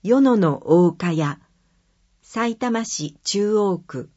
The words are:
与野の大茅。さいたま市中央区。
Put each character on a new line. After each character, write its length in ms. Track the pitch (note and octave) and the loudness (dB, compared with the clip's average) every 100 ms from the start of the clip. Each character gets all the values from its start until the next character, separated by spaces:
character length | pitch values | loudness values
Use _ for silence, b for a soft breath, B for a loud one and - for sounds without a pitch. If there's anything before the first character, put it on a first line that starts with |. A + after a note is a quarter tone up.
与 180 | F#3+ C4 | 2 2
野 140 | C4+ | 4
の 260 | A3+ E3+ C#3 | 4 2 -2
大 280 | - E3 F3 | 2 4 4
茅。 460 | E3 F3 D#3+ D3 C#3+ _ _ _ _ _ _ _ _ | 0 -4 -2 -4 -6 _ _ _ _ _ _ _ _
さ 240 | _ A3+ | _ -6
い 120 | A#3 A3+ | -6 -4
た 140 | B3 | -4
ま 120 | A3+ | -4
市 320 | - - D3+ _ | -6 -10 -10 _
中 320 | - G3 G#3 | -6 -2 0
央 240 | G#3+ G3+ E3+ | 0 0 -2
区。 300 | - C3 - | -8 -14 -14